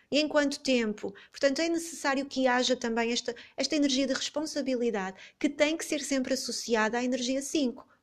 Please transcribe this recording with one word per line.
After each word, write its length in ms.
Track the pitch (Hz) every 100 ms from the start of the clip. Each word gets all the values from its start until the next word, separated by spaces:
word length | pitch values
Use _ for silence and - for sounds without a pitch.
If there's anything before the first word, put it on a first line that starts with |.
| _
E 80 | 277
em 80 | 302
quanto 320 | 302 285 277
tempo? 520 | - 254 220 214 202 - -
Portanto, 280 | - 277 269
é 80 | 339
necessário 580 | 339 330 262 294 277 277
que 220 | 262 254
haja 280 | 247 247 247
também 340 | 233 226 233
esta, 240 | 240 - 233 - -
esta 180 | 269 311
energia 320 | 285 254 269
de 60 |
responsabilidade 1040 | 262 - 294 302 294 254 254 240 208 190 - - _
que 120 | 294
tem 260 | - 294 320
que 80 |
ser 160 | - 302
sempre 340 | 277 269 262
associada 640 | 262 - 233 - 226 214 240
à 60 |
energia 380 | 254 262 247 269
cinco, 440 | 277 320 254 - - _